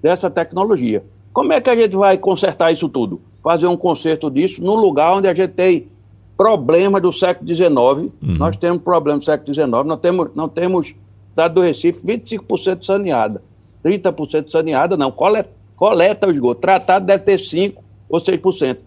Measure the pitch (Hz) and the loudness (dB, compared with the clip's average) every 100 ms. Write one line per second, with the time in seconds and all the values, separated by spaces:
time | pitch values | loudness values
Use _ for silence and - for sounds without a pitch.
0 | 147 180 185 175 165 175 208 185 123 104 | 0 0 -2 -4 -4 -2 0 0 0 -4
1 | - - - - - 302 254 233 220 190 | -6 -20 -8 -4 0 0 2 2 2 2
2 | 196 190 196 185 190 - 165 160 160 135 | 2 2 0 0 -2 0 0 0 -2 -4
3 | 117 90 - _ - 170 175 175 180 147 | -4 -6 -14 _ -2 0 0 0 -2 -2
4 | 165 156 156 135 180 185 175 214 208 139 | -2 -4 -2 -2 -2 -2 -2 2 2 2
5 | 160 196 196 175 185 - 185 170 - - | 2 2 2 0 -2 0 2 0 -2 -20
6 | - - - - 202 208 120 165 196 196 | -20 -20 -20 0 2 2 2 2 4 2
7 | 180 - 185 175 131 170 180 139 123 139 | 0 0 -2 -2 -4 0 2 4 2 2
8 | 170 - 139 82 78 101 170 175 175 175 | -4 -8 -4 -2 -2 -2 -2 -2 0 0
9 | 147 147 143 147 143 143 143 117 143 160 | 0 -2 -2 -4 -2 -4 0 0 -2 -2
10 | 175 180 160 143 160 165 180 185 - - | 0 0 -4 -6 -6 -4 -2 -2 -4 -12
11 | - - - - 165 165 180 143 170 170 | -20 -20 -10 -2 0 2 2 2 -2 -2
12 | - 226 - 220 - - 190 185 - 196 | -6 -6 -6 -10 -6 -4 -2 -4 -2 -2
13 | 196 131 110 104 _ _ _ _ 160 196 | 0 -2 -2 -4 _ _ _ _ -2 0
14 | 180 156 147 156 151 165 160 135 170 180 | -2 -4 -4 -4 -2 -2 0 0 0 0
15 | 135 - 185 214 196 - - _ 196 196 | -2 0 0 0 -4 -12 -20 _ 0 4
16 | 185 208 196 151 123 123 180 185 - 190 | 2 2 0 0 0 0 2 2 2 0
17 | 190 196 196 190 190 196 196 - - - | 2 0 2 0 0 -2 -2 -4 -20 -20
18 | - 165 165 175 190 185 139 123 | -4 -4 -2 0 -2 0 -2 -4